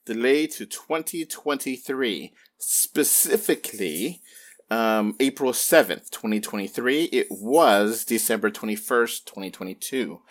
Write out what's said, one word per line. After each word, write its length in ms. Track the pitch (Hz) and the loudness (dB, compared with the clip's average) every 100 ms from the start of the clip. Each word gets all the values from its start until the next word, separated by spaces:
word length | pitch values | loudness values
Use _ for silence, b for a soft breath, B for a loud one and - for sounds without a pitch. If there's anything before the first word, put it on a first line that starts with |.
| - | -8
delayed 460 | 113 123 147 156 | 0 2 4 2
to 140 | - 104 | -6 -12
twenty 580 | - - 160 156 170 | -10 -4 -4 -4 -8
twenty-three, 1080 | 156 - 151 139 135 127 - 135 123 82 82 _ _ - | -8 -6 -4 -4 -4 -6 -4 -2 -2 -2 -8 _ _ -10
specifically, 1600 | - - - 151 143 - - 220 - 156 - 104 90 78 139 175 b b b b - | -2 -2 0 0 2 2 2 2 2 -2 -4 -6 -4 -2 -4 -6 b b b b -6
um, 460 | 113 113 110 107 107 | -2 2 2 0 0
April 340 | 135 135 131 | 0 0 -2
seventh, 580 | 120 - 165 101 - - | 0 4 6 6 0 -8
twenty 300 | - 110 107 | -8 -2 -2
twenty-three. 640 | - 104 98 - 123 147 | -2 -6 -6 -4 0 0
It 240 | 170 123 - | 2 0 -2
was 760 | 101 107 156 143 101 104 113 | -6 2 6 8 6 4 0
December 460 | - 113 - 107 104 | -2 -2 0 0 0
twenty-first, 760 | 107 110 104 - 123 117 - - | -2 -6 -6 0 0 0 -4 -12
twenty 240 | 101 95 | -12 -12
twenty-two. 720 | - 92 92 - 131 87 - _ | -10 -12 -10 -6 -4 -4 -8 _